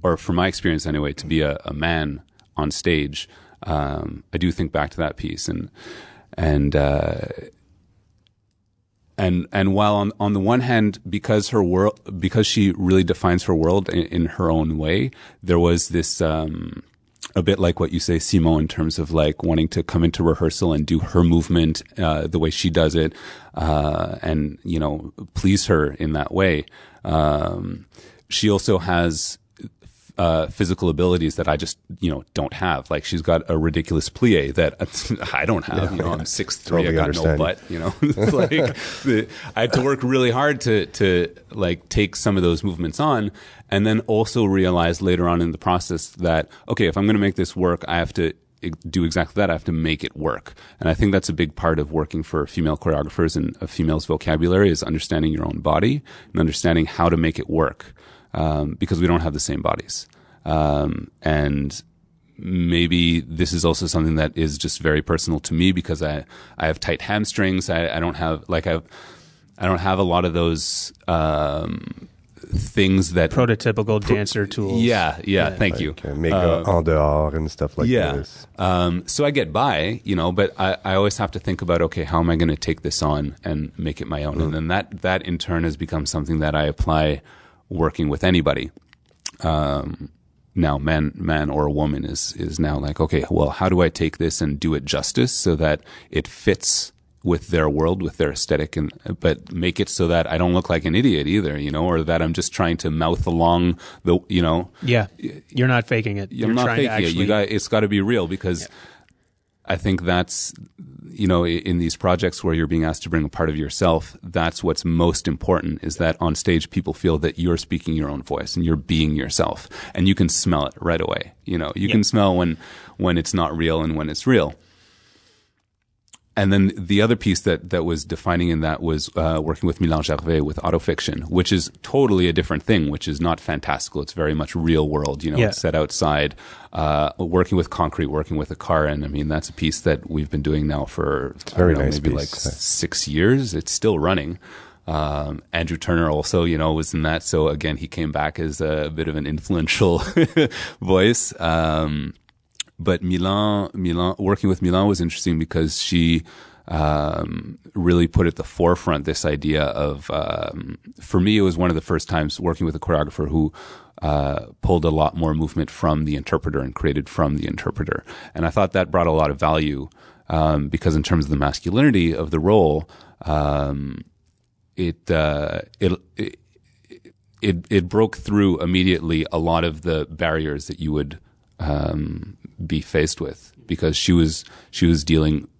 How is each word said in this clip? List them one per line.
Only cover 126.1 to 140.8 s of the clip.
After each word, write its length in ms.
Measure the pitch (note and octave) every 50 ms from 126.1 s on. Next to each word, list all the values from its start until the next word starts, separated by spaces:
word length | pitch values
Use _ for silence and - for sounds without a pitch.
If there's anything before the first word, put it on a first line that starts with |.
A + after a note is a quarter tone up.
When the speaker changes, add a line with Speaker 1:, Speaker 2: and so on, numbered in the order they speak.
| - - _ _ _
Speaker 1:
And 180 | - G2+ G2 G2
then 180 | G2+ F#2+ F#2+ -
the 240 | - F#2 E2+ G2+ G2+
other 160 | G#2+ A2+ A#2+
piece 240 | G#2+ - G#2 F#2 -
that, 280 | - - E2+ - - F2
that 120 | - F2+ D#2+
was 220 | E2+ E2+ D#2 D2
defining 420 | - E2+ - - F#2 F2 F2 F2
in 140 | F2 E2 D#2+
that 200 | D#2 D#2 D#2 -
was, 280 | E2+ E2 D#2 D2+ - - -
uh, 240 | F2 D#2+ D#2+ D#2+ D#2+ D#2
working 240 | D#2+ D#2 - -
with 140 | F2+ E2 -
Milan 220 | F2+ E2 D#2+ D#2 D2+
Gervais 360 | - D#2 - - D#2+ E2 D#2
with 160 | D2 D2+ D#2
Autofiction, 720 | - - E2+ D#2+ E2 - - D#2+ - - - - D#2 D#2+ D#2
which 220 | E2 F2+ F2+ -
is 180 | G#2 F2+ D#2+ - - - -
totally 460 | - - C#3 C#3 A#2+ G2+ F#2 F2+ F2
a 40 | E2
different 300 | F2 - - D#2+ D2 -
thing, 260 | - A2 F#2+ D#2 C#2+
which 200 | D2 C#2+ - -
is 100 | D2+ C#2
not 220 | E2 E2+ E2 -
fantastical. 600 | - - D#2+ D2 - - C#2+ C#2 - - - D2
It's 120 | C#2+ - -
very 200 | - D#2+ D2+ D#2
much 220 | D#2 D2+ C#2+ -
real 320 | F2 D#2+ D#2+ D#2+ D#2 D2+
world, 340 | D2+ D2 D2 D2 D2 C#2+ D2
you 100 | D2+ D#2
know, 60 | D2+
Speaker 3:
Yeah. 100 | - A#2 G#2
Speaker 1:
it's 80 | G2
set 180 | - - E2+ D2+
outside, 600 | D#2 D2+ D2 - - - D2+ D2 D2 D2 D2 - - - - - - - -
uh, 400 | - E2 D#2 D2 D2+ D2 D2+ D2 -
working 400 | - F#2 E2 F2 F2+ F2+ - -
with 120 | F2+ E2 -
concrete, 340 | - - E2+ D#2+ D#2 - E2
working 320 | C2+ D2 D#2 D2+ - D#2+
with 140 | D2+ D2+ -
a 40 | D#2+
car. 300 | - - - F2 D#2+ D2+
And 180 | D2+ D2 D2 D2
I 60 | C#2+
mean, 180 | C#2 C#2+ D2
that's 220 | D2+ D#2 D#2 - -
a 40 | -
piece 280 | - D#2+ D2+ D2 -
that 280 | - F2 D2+ C2 - -
we've 200 | D#2+ D2+ D2+ C#2+
been 140 | - D2 C#2+
doing 220 | D2 D2+ D2+ D2+
now 200 | D2+ D2 D2